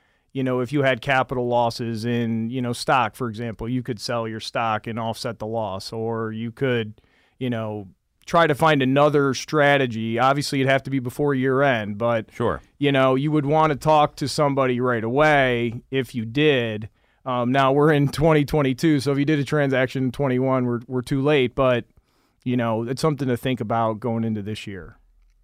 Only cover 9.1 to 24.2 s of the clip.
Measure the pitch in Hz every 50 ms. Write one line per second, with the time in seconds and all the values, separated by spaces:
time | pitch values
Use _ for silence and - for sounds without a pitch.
9.1 | 143 147 139 139 123 - - - 156 156 143 143 143 139 135 123 110 113 110 113
10.1 | 113 113 123 131 139 147 139 - 147 139 131 135 135 135 - 139 135 135 123 123
11.1 | - - 147 143 143 131 127 135 127 135 143 139 127 113 107 101 104 101 117 117
12.1 | 117 110 107 - - - 123 104 76 - - _ _ _ 143 143 139 135 131 131
13.1 | 131 131 139 156 151 156 139 139 151 156 156 156 147 120 - 156 156 151 147 147
14.1 | - - 151 127 - - 151 139 135 135 131 127 127 120 127 127 120 113 107 113
15.1 | 123 143 151 156 151 143 131 127 123 117 120 117 113 120 - _ 131 135 127 -
16.1 | - 123 110 113 113 143 151 151 143 127 117 113 107 107 107 - - _ _ _
17.1 | _ _ _ 131 127 123 123 123 131 139 135 131 135 147 147 160 156 143 143 135
18.1 | - - 151 165 156 151 143 - - 151 143 135 131 120 - 165 151 139 120 143
19.1 | 139 139 143 143 156 143 135 - 156 151 143 139 131 127 131 123 - 135 131 127
20.1 | 117 - 143 135 127 127 131 131 131 131 123 123 120 117 120 - 131 127 120 -
21.1 | 147 135 135 147 151 143 127 113 - - 135 127 123 120 - - _ _ _ _
22.1 | _ _ _ _ _ _ _ 127 123 123 117 117 113 110 117 120 135 - - 160
23.1 | 151 127 143 127 123 - - 131 131 113 117 104 117 113 113 113 110 104 120 120
24.1 | 113 113